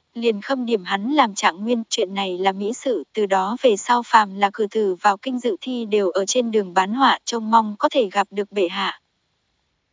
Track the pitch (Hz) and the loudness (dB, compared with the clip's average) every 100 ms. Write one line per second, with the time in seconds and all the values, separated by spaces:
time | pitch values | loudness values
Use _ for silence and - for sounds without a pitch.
0 | - 240 233 202 202 269 233 226 180 196 | -12 -2 -2 -2 -4 -4 0 -2 -2 -4
1 | 220 302 240 196 190 170 220 240 226 - | 0 2 2 2 -2 0 0 -2 -2 -4
2 | 185 196 196 180 190 190 202 254 277 208 | -2 -4 -4 0 0 0 -4 -4 -4 -4
3 | - - 202 190 190 247 262 202 - 240 | -4 -4 0 0 0 2 2 2 2 0
4 | 240 226 208 190 202 214 208 220 202 180 | 4 2 2 0 0 0 -2 0 0 2
5 | 208 196 269 247 240 180 - 247 220 208 | 2 0 -2 -4 -2 -4 -6 -6 -2 0
6 | 190 190 190 254 233 214 190 180 190 240 | 2 0 0 0 0 0 0 0 0 2
7 | 254 - - 233 220 226 214 208 302 285 | 2 2 -2 -6 2 2 2 0 0 2
8 | 202 202 196 202 202 202 175 190 190 - | 0 0 -2 -4 -4 -2 -2 0 -4 -6
9 | _ _ _ _ _ _ _ _ _ | _ _ _ _ _ _ _ _ _